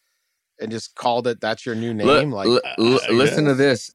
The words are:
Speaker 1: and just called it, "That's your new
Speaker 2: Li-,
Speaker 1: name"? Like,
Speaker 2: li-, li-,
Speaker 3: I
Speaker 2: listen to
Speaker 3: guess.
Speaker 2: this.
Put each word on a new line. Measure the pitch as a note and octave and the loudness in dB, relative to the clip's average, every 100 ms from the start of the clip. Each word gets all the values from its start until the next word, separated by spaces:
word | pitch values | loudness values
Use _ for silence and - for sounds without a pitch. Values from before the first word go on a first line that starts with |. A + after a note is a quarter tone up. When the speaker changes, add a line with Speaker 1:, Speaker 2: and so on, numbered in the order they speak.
| _ _ _ _ _ _ | _ _ _ _ _ _
Speaker 1:
and | A2 | -10
just | A2 - | -10 -12
called | - B2 A#2+ A#2+ | -6 -2 0 -2
it, | A2+ | -4
"That's | A2 A2+ - | -6 -6 -6
your | |
new | A2+ A#2 | -6 -4
Speaker 2:
Li-, | A2 | 0
Speaker 1:
name"? | G#2+ D3 D3 | 2 2 2
Like, | A2 G2 | -2 0
Speaker 2:
li-, | B2 - B1+ | 0 0 0
li-, | A#2 C3 - | 2 2 2
Speaker 3:
I | |
Speaker 2:
listen | A#2 C#3+ F#2+ D3+ | 2 2 2 2
to | |
Speaker 3:
guess. | C3 | 2
Speaker 2:
this. | C#3+ A#2+ - | 2 2 -4